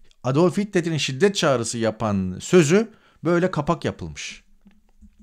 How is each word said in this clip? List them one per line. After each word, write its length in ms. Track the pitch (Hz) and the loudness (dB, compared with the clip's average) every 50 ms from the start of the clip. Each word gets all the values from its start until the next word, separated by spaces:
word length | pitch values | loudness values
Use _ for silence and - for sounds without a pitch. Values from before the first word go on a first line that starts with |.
| - - _ _ | -20 -20 _ _
Adolf 360 | - 123 135 147 180 175 147 202 | -4 0 2 4 2 2 2 0
Hitler'in 380 | 208 208 - 185 165 175 165 | -4 0 -2 -2 -2 0 -2
şiddet 400 | 143 - - 131 131 180 208 196 | -2 -2 -4 0 2 2 2 2
çağrısı 420 | - 180 151 135 117 113 - - 117 | 2 0 2 2 0 -2 -4 -4 -2
yapan 600 | 113 110 107 - 117 110 101 98 92 92 90 95 | -2 -2 -2 -2 -4 -2 -2 -2 -2 -4 -6 -10
sözü 480 | - - - 180 160 139 175 208 226 220 - _ _ _ _ _ - | -4 4 4 4 6 6 4 2 2 0 -8 _ _ _ _ _ -2
böyle 260 | 156 175 175 175 185 | 0 0 2 0 0
kapak 340 | - 160 143 156 170 - - | -2 -2 -2 -2 -4 -2 -2
yapılmış. 600 | 113 95 - 92 80 73 - - - - - _ _ - _ _ - _ _ _ _ _ _ - - _ _ | -6 -6 -6 -12 -12 -12 -12 -14 -14 -14 -18 _ _ -20 _ _ -20 _ _ _ _ _ _ -20 -20 _ _